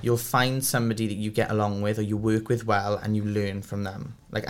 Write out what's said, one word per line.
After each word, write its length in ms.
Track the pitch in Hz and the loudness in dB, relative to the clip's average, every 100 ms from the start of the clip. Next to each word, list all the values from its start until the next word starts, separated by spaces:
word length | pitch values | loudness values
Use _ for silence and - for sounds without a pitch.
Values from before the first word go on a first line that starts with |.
you'll 120 | 117 117 | 0 0
find 480 | - 131 127 131 | 2 2 2 2
somebody 420 | 127 131 117 110 110 | 0 2 2 2 0
that 80 | 101 | -2
you 140 | 107 | -2
get 180 | 107 110 | 0 0
along 320 | 107 104 101 | 2 2 0
with 160 | 104 107 | 0 0
or 60 | |
you 140 | 107 107 | 0 0
work 320 | 110 110 110 | 2 2 2
with 180 | 120 110 | -2 2
well 300 | 101 98 104 | 0 2 -2
and 180 | 104 | 0
you 80 | 107 | 0
learn 380 | 104 104 101 98 | 0 0 -2 -4
from 220 | 101 101 | -6 -6
them. 300 | 98 101 110 - - | -6 -8 -12 -14 -8
Like, 120 | 107 110 | -6 0